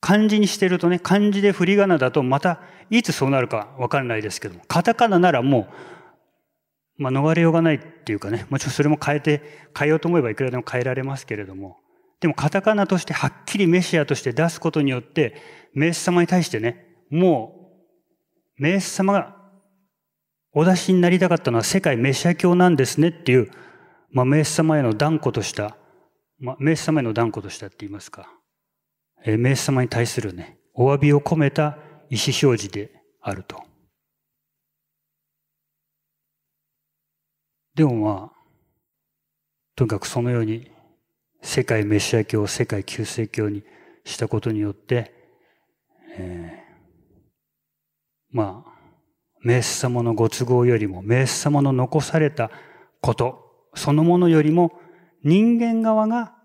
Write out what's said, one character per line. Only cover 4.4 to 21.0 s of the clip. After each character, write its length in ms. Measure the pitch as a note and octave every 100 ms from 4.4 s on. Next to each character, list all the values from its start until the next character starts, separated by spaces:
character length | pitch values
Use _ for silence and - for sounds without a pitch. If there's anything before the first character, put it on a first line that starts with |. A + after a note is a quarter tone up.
け 100 | G#2+
ど 60 | F2
も、 60 | -
カ 160 | E3
タ 100 | F3
カ 140 | A3+ A#3+
ナ 100 | F#3
な 140 | F3+
ら 100 | C#3+
も 260 | C3 C3+ G2+ - - - - _ _ _ _ _ _ _ _ _
う、 40 |
ま 80 | C3+
あ、 20 |
逃 220 | C3 D3
れ 80 | E3
よ 80 | E3
う 20 |
が 120 | E3
な 80 | E3
い 20 | D3
っ 40 |
て 340 | - - -
い 20 | G#2
う 40 |
か 100 | G2+
ね、 160 | A2 -
も 80 | C3+
ち 80 | -
ろ 20 |
ん 40 |
そ 100 | -
れ 40 | D3
も 120 | D3
変 120 | - D3
え 40 |
て、 220 | D3 D3 - - - -
変 120 | D3
え 20 |
よ 60 | D#3
う 40 |
と 80 | E3+
思 120 | E3+
え 20 |
ば 80 | B2
い 60 | G#2+
く 80 |
ら 80 | C3
で 60 | B2
も 60 |
変 180 | A#2 B2+
え 20 |
ら 100 | B2
れ 80 | B2+
ま 160 | C3+ C3+
す 80 | -
け 120 | G#2+
れ 80 | G2
ど 100 | F#2+
も、 240 | G2 F#2+ _ _ _ _
で 80 | E3
も 80 | D3
カ 160 | D3
タ 100 | G3
カ 140 | G3 G#3+
ナ 100 | G3
と 140 | F#3
し 60 | -
て 80 |
は 140 | D3 C#3
っ 60 | - -
き 100 | G#3
り 80 | F#3+
メ 160 | E3+
シ 160 | F3 E3+
ア 80 | C#3+
と 80 |
し 80 | C3+
て 100 | -
出 160 | A#2+ E3
す 120 | E3
こ 100 | E3
と 120 | D#3
に 80 | C#3+
よ 80 | B2+
っ 20 |
て、 400 | A#2+ - C3 - - - _
メ 180 | - D#3
ス 120 | E3+
様 180 | - F3
に 60 | F3
対 160 | F3+
し 60 | E3
て 100 | A#2
ね、 440 | A2+ A#2 _ _ _
も 720 | D3+ F#3 C#3+ A2 - - _ _ _ _ _ _ _ _ _
う、 20 |
メ 180 | C#3+ G3
ス 120 | F#3
様 200 | - F#3+
が 240 | G3+ C#3+ - - _ _ _ _ _ _ _ _ _ _
お 120 | D3+ E3
出 100 | F#3
し 180 | -
に 80 | F#3